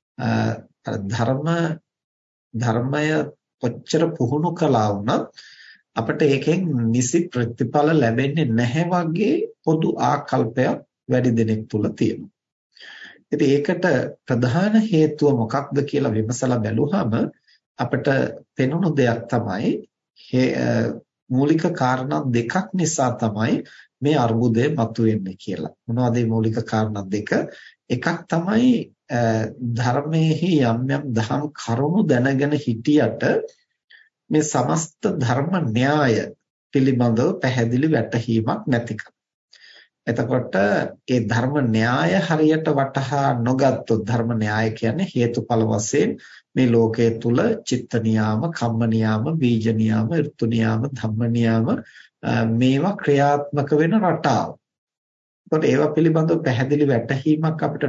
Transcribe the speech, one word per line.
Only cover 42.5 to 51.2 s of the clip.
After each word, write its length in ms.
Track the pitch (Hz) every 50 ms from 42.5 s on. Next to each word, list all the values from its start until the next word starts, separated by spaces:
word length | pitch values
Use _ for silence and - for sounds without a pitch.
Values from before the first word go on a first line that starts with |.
| 160 156 -
වටහා 600 | 156 147 139 135 135 - 139 131 120 147 143 139 139 120
නොගත්තොත්, 640 | 120 117 123 131 131 139 131 123 - - - 113 98 95
ධර්ම 280 | 101 107 113 113 117 120
න්‍යාය 340 | 110 107 104 107 110 113 110
කියන්නේ 360 | 110 - - 113 123 160 196
හේතුඵල 560 | 185 - 127 120 117 - - 110 - 120 113 113
වශයෙන් 460 | 107 113 110 107 - - 147 180 233 - - - - - - - _
මේ 160 | - 131 131
ලෝකයේ 440 | 120 117 117 113 110 107 - 117 113 107 -
තුල 200 | - 117 120 143 202 240 220 -
චිත්ත 340 | - - 127 - - - -
නියාම, 460 | 113 107 113 110 110 107 107 107 110 147 170
කම්ම 320 | 160 - 123 117 113 113 120
නියාම, 380 | 113 110 113 110 110 110 107 110 151 165
බීජ 320 | 160 135 120 120 110 107 113
නියාම, 380 | 110 110 110 - - 110 110 113 170
ඍතු 320 | 165 - - - - 117
නියාම, 340 | 113 117 117 110 113 113 113 123
ධම්ම 340 | 147 139 - - 107 107 110